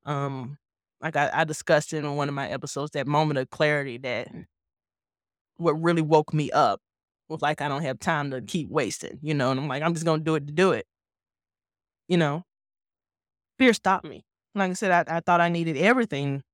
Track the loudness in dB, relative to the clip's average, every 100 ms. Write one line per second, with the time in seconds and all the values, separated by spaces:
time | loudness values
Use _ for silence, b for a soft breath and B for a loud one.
0 | -4 -4 -4 -6 -10 -14 _ _ _ _
1 | -2 0 2 2 0 -2 2 2 4 -4
2 | -4 -2 -2 -2 -6 -6 -8 -6 -6 -4
3 | 0 2 2 0 -4 0 0 0 -4 -8
4 | -6 -6 -8 -14 -20 _ _ _ _ _
5 | _ _ _ _ _ _ 0 2 2 2
6 | 4 4 4 -2 0 2 4 2 _ _
7 | _ _ _ -4 -2 -2 -4 -4 -4 -4
8 | -2 -2 -2 -8 -6 -6 -2 -2 -2 -4
9 | -10 -10 -4 0 0 0 -4 -2 -2 -2
10 | 0 0 0 -2 -2 0 2 2 -4 _
11 | _ _ _ _ _ _ _ _ _ _
12 | _ 2 2 -2 -10 _ _ _ _ _
13 | _ _ _ _ _ _ 4 4 2 -2
14 | -2 -16 _ _ _ -2 -2 0 2 2
15 | 2 -2 2 4 4 2 -2 2 4 4
16 | 2 -2 -2 -4 -6